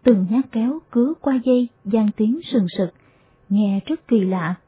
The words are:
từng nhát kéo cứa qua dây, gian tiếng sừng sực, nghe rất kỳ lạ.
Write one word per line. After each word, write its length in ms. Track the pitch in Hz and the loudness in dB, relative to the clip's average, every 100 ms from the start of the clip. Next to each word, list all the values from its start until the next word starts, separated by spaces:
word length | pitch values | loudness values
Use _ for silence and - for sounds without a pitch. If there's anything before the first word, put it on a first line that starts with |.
từng 220 | 254 214 185 | 4 2 2
nhát 220 | 233 262 | -2 -2
kéo 280 | 226 233 311 _ | -4 -4 -4 _
cứa 220 | 240 254 330 | 0 0 -2
qua 180 | 285 262 247 | -2 -2 2
dây, 220 | 247 240 _ 196 | 0 0 _ -4
gian 240 | 220 214 - | 0 0 0
tiếng 220 | 214 294 349 | -2 -2 -2
sừng 160 | 247 180 - | -2 -2 -2
sực, 120 | 180 _ _ _ _ _ _ | -6 _ _ _ _ _ _
nghe 300 | 202 208 196 - | 0 0 -2 -4
rất 220 | 320 - | -8 0
kỳ 120 | 233 185 | 0 2
lạ. 300 | 185 165 180 | -2 -4 -6